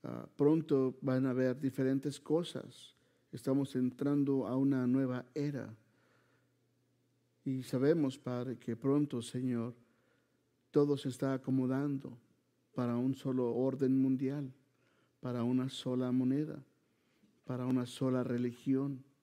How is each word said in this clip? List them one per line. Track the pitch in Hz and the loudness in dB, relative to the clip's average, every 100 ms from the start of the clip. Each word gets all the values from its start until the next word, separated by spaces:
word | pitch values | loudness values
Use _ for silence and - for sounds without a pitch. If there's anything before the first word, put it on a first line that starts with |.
Ah, | 127 - 58 - | -10 -10 -12 2
pronto | 147 160 156 139 131 - | 4 4 4 2 2 0
van | 135 127 131 | 0 2 2
a | |
haber | 127 127 127 | 2 0 0
diferentes | 139 135 131 135 147 139 | -4 0 0 0 -2 -8
cosas. | - 156 175 - - - - _ _ _ _ | -2 0 0 -10 -12 -18 -20 _ _ _ _
Estamos | - - 139 135 131 | -8 0 0 0 0
entrando | 127 - 143 143 139 135 107 | -2 0 0 2 2 0 0
a | 131 | 2
una | 139 131 123 | 2 2 2
nueva | 131 135 123 123 156 | 2 0 -4 -6 -6
era. | 147 143 107 113 _ _ _ _ _ _ _ _ _ _ _ _ _ _ _ _ 139 | -4 -4 -10 -16 _ _ _ _ _ _ _ _ _ _ _ _ _ _ _ _ -6
Y | 131 | -6
sabemos, | 123 131 139 170 139 135 | -4 2 4 4 2 -2
Padre, | - 123 127 117 | -6 -4 -4 -6
que | - 113 | -6 -2
pronto, | 135 147 147 120 | 2 2 2 -2
Señor, | 117 127 127 120 117 120 _ _ _ _ _ _ _ _ _ | -6 -4 -2 -2 -4 -8 _ _ _ _ _ _ _ _ _
todo | 151 147 139 | 4 4 2
se | 135 | -2
está | 123 135 | -2 -2
acomodando | 131 135 131 127 131 147 139 - 120 _ _ _ _ _ | -2 0 0 2 0 -2 -4 -8 -16 _ _ _ _ _
para | - 120 117 | -4 -2 0
un | 131 131 | 0 -2
solo | 143 127 120 113 | -2 0 0 2
orden | 131 131 131 131 | 0 2 2 4
mundial, | 131 131 135 147 135 - _ _ _ _ _ _ | 2 0 -2 -4 -8 -12 _ _ _ _ _ _
para | 123 123 | -6 -2
una | 120 127 131 | 2 2 0
sola | - 127 127 127 | -4 -4 0 2
moneda, | 127 127 139 151 151 - _ _ _ _ _ _ _ - | 2 2 0 -2 -8 -16 _ _ _ _ _ _ _ -8
para | 127 123 | -4 0
una | 127 123 | 0 0
sola | - 131 127 | -2 0 2
religión. | 120 120 123 120 - 131 143 131 - _ | 0 0 -2 -4 0 0 0 -6 -12 _